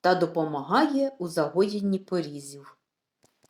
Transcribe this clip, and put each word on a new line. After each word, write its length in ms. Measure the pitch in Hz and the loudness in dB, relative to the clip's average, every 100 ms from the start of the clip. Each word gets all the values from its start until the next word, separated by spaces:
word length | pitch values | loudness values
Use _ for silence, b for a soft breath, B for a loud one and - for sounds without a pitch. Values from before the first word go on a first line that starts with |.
та 140 | 180 | 2
допомагає 1000 | 180 165 165 156 147 135 226 302 277 269 269 | 2 2 0 -2 -2 0 2 4 2 -2 -4
у 100 | 175 | -4
загоєнні 720 | 165 147 165 208 208 196 190 | -2 0 2 0 0 -2 -2
порізів. 800 | 190 180 151 143 139 139 - - _ _ _ _ _ _ _ | -2 -4 -4 -8 -14 -18 -20 -20 _ _ _ _ _ _ _